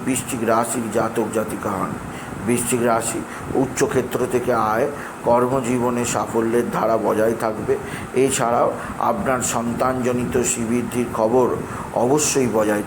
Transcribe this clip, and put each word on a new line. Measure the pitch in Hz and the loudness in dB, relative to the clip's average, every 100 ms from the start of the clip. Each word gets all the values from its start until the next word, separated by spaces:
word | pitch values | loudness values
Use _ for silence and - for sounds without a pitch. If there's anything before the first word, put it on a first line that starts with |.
| 123 | -4
বৃশ্চিক | 127 - 123 113 | -4 -4 -2 2
রাশির | 113 120 123 113 | 2 2 -2 -2
জাতক | 107 110 113 107 | -2 0 0 -2
জাতিকা | 110 107 101 104 98 | -2 -2 -4 -4 -2
হন, | 90 - - - - - 101 | -4 -6 -10 -12 -10 -6 -2
বৃশ্চিক | 120 120 127 | 0 0 0
রাশি, | 117 117 113 - - - - - | 2 2 0 -6 -8 -10 -4 0
উচ্চক্ষেত্র | 131 - 135 131 120 123 120 | 0 0 2 2 0 -2 0
থেকে | 123 120 120 110 | 0 0 0 2
আয়, | 110 139 - - - | 2 0 -4 -10 -4
কর্মজীবনে | - 120 123 135 117 123 120 120 117 | 2 4 4 2 0 0 0 0 0
সাফল্যের | 113 107 117 113 120 110 85 | -2 0 0 2 2 0 0
ধারা | 107 113 | 2 2
বজায় | 101 104 110 113 | 2 2 2 2
থাকবে। | 113 107 113 131 - - - | -2 -2 -2 -2 -4 -10 -4
এছাড়াও | 127 135 - 120 120 147 - - - | 2 2 2 2 2 2 0 -8 -2
আপনার | 113 110 101 127 120 | 0 0 0 0 0
সন্তানজনিত | 123 120 117 131 127 123 123 120 123 117 | -2 -2 0 0 0 0 0 0 0 0
শ্রীবৃদ্ধির | - 113 120 104 120 120 | 0 0 0 0 -2 -2
খবর | 117 110 123 117 - - - - | 0 4 4 4 0 -4 -8 -6
অবশ্যই | - 120 151 151 139 127 | 0 2 2 2 2 2
বজায় | 107 107 104 | 2 2 0